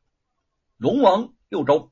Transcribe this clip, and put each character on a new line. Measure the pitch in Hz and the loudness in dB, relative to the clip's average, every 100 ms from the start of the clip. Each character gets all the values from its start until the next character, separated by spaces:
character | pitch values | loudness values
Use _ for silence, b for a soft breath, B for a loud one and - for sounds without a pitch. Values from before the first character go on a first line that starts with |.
| _ _ _ _ _ _ _ _ | _ _ _ _ _ _ _ _
龙 | 120 220 | -4 0
王 | 247 185 247 _ _ | 2 2 -2 _ _
又 | 202 | -6
召 | 147 156 - | -2 -2 -2